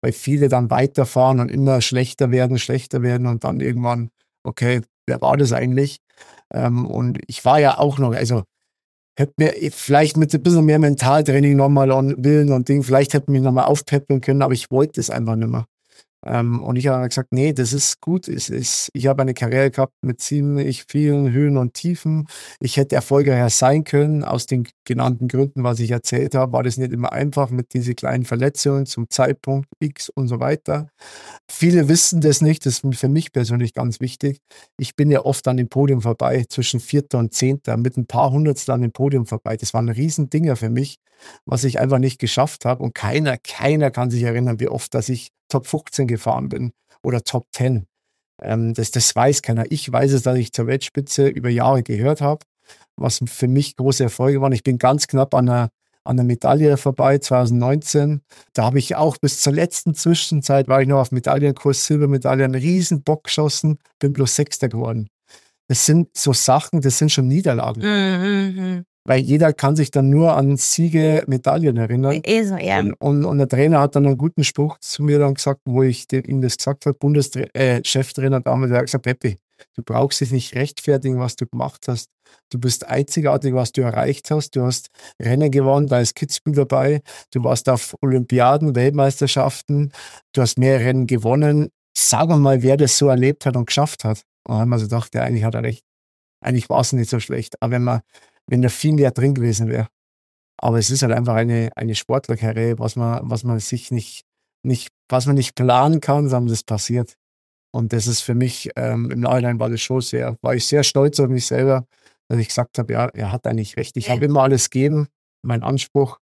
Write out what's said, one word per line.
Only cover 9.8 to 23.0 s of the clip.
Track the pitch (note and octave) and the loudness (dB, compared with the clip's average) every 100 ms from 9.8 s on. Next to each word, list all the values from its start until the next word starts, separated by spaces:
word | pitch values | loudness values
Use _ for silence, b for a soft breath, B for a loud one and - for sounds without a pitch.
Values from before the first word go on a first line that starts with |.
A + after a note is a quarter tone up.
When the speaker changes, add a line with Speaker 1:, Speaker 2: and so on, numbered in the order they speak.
| - C#3+ D#3 D#3 | 2 4 4 2
Speaker 1:
mit | D3+ | 0
ein | D#3 | 2
bisschen | F3 E3+ | 4 4
mehr | D#3 D3+ | 6 4
Mentaltraining | D3+ C#3 B2+ D3 D3 C#3 C#3+ C#3+ | 4 2 2 2 4 4 4 4
nochmal | C#3 C#3+ C3+ | 4 4 4
und | C3 C3+ B2 | 2 0 0
Willen | C3 D3+ D3 | 2 4 4
und | C3 B2 | 2 2
Ding, | C#3+ | 0
vielleicht | B2+ C3 C#3 | 4 2 4
hätte | D3 C#3 | 0 0
mich | C#3 | 0
nochmal | C3 B2+ C3 | 2 2 2
aufpäppeln | D3 - C#3+ C#3 C#3 | 0 0 -4 0 -2
können, | B2 C#3 | 0 0
aber | C3+ | 2
ich | B2+ - | 0 -2
wollte | B2+ D3+ - | 0 0 -2
es | A2+ | -6
einfach | A#2 A2+ A2 | -4 -2 -2
nicht | A2+ | -2
mehr. | A#2 A2+ _ b b b _ | -4 -6 _ b b b _
Ähm, | - A#2+ A#2+ A#2+ | -6 -2 0 -2
und | - B2 | -2 -2
ich | C3+ | 0
habe | B2+ B2 | 0 -2
gesagt, | - B2+ | -4 -4
"Nee, | C3 C#3+ | 0 0
das | C3+ A#2+ | 0 -2
ist | C#3 - - | -2 -2 -4
gut. | - F3+ - | -4 -4 -4
Es | - - | -10 -6
ist, | A#2+ A#2 - - | -6 -4 -4 -6
ich | C#3 B2+ | -2 0
habe | C3+ | 0
eine | C3 | 0
Karriere | B2 A#2+ B2+ C3+ | -2 -2 2 0
gehabt | B2+ C3+ _ | 0 -4 _
mit | C3 A#2+ | -6 -6
ziemlich | - D3 C#3+ C#3+ C#3 B2+ - | -4 -2 0 0 -2 -6 -6
vielen | D3 D3+ C#3+ C#3 | -2 0 2 2
Höhen | B2 D3 C#3 | 2 2 2
und | B2 | 0
Tiefen. | - E3+ F3 D#3+ D#3 D3+ B B B | -4 -6 -4 -2 -2 -4 B B B
Ich | B2+ - | -4 0
hätte | C#3 | 0
erfolgreicher | C#3 | 0